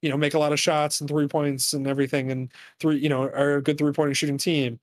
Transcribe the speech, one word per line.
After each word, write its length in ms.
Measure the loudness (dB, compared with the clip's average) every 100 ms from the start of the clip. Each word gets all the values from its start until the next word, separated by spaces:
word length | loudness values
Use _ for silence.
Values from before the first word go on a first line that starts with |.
you 80 | -2
know, 80 | 0
make 160 | 2
a 60 | 2
lot 140 | 2
of 60 | 2
shots 400 | 2 2 0 -2
and 100 | -4
three 160 | -2 0
points 460 | 0 -2 -2 -4
and 120 | -2 -2
everything, 440 | 0 0 0 -2
and 200 | -4 -6 -12 -20 _
three, 160 | 0 2
you 140 | 2
know, 140 | 0
are 320 | 0 0 2 2
a 60 |
good 140 | 0 0
three-point 400 | 0 2 0 0
shooting 220 | -2 -2
team 400 | 0 0 0 -4